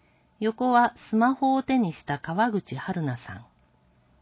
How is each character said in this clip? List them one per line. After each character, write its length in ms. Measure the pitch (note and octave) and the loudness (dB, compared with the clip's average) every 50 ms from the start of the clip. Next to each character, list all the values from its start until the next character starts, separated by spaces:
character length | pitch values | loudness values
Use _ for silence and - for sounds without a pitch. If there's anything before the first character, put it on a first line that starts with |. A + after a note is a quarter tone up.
| _ _ _ _ _ _ _ - | _ _ _ _ _ _ _ -4
横 320 | G#3+ A3 A3 - B3+ B3+ | -4 -4 -2 0 0 2
は 240 | B3 A#3+ A#3+ - - - - - | 4 4 4 2 0 -6 -8 -2
ス 60 | G#3+ | 0
マ 180 | A3 A#3 B3+ C4+ | 2 2 2 2
ホ 200 | - C#4 C4+ C4+ | 2 0 0 0
を 100 | C4+ C4 | 0 0
手 140 | - C4 | 0 0
に 160 | B3+ A3 E3+ D3+ | 0 0 0 -4
し 120 | - - | -6 -8
た 140 | - C#3+ C#3 | -8 -8 -6
川 320 | - D#3+ E3 G3+ A#3 B3 | -6 -4 -2 0 0 0
口 240 | G#3 F#3 - - B2+ | 0 -2 -4 -6 -10
春 260 | C3+ - - F#3 F3 | -8 -6 -6 -6 -4
奈 220 | D#3 C3+ B2 A#2+ - | -4 -4 -6 -6 -10
さ 80 | - F#2+ | -14 -16
ん。 120 | G2 A#2 - _ _ _ _ _ _ _ _ _ _ _ _ _ _ | -16 -18 -20 _ _ _ _ _ _ _ _ _ _ _ _ _ _